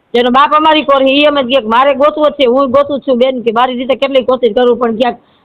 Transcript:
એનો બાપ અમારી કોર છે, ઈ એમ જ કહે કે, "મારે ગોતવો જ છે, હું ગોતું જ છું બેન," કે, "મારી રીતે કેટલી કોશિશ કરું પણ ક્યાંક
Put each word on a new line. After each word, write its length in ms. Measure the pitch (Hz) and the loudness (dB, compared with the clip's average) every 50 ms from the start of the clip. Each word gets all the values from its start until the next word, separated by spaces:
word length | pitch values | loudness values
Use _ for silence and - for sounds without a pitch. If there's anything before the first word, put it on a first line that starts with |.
| _ _ - | _ _ -2
એનો 160 | 240 240 247 | -2 0 2
બાપ 240 | 247 269 294 277 302 | 2 2 2 2 2
અમારી 280 | 302 311 311 311 311 | 2 2 2 2 2
કોર 200 | 262 269 277 269 | 2 0 0 2
છે, 120 | 269 269 269 | 2 2 2
ઈ 100 | 285 294 | 2 2
એમ 140 | 294 285 285 | 2 2 0
જ 20 | 262 | -2
કહે 180 | 233 269 262 | -2 -2 -2
કે, 60 | 214 | 0
"મારે 260 | 214 226 240 269 285 277 | 0 0 2 2 2 2
ગોતવો 360 | 254 285 302 302 311 302 294 | 2 0 0 0 0 -2 -2
જ 40 | - | 0
છે, 120 | - 277 | 0 0
હું 260 | 233 240 269 277 262 | 0 2 0 0 2
ગોતું 280 | 233 277 285 285 294 262 | 2 0 0 0 -4 -6
જ 40 | - | -4
છું 100 | 285 254 | -4 0
બેન," 240 | 233 247 269 262 247 | 0 0 0 -2 -2
કે, 100 | 214 233 | -4 -2
"મારી 220 | 214 233 247 269 254 | 0 0 -2 -2 -2
રીતે 220 | 240 262 240 262 | -6 -4 -4 -4
કેટલી 300 | - 277 269 277 262 233 | -2 -2 -2 -2 -2 0
કોશિશ 300 | - 254 254 254 226 202 | 0 -2 -2 -2 -2 0
કરું 220 | 254 247 247 240 | 0 0 0 0
પણ 180 | 233 247 233 226 | 0 -2 -4 -2
ક્યાંક 220 | 208 240 240 - - _ _ _ _ | -2 -4 -4 -4 -6 _ _ _ _